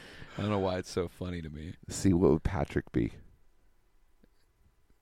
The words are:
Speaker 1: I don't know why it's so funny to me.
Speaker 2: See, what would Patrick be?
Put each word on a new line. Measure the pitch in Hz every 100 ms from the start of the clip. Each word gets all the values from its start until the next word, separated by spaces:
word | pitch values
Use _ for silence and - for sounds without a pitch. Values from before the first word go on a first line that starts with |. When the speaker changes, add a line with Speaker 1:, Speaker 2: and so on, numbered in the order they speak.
| - - - -
Speaker 1:
I |
don't | 101
know | 104
why | 95 92
it's | 92
so | - 90
funny | - 90 87
to | 78
me. | 73 78 - -
Speaker 2:
See, | - 98
what | 87 87
would | 80
Patrick | - 90 71 - -
be? | - 57 - - - - _ _ _ _ _ _ _ - _ _ _ _ _ _ _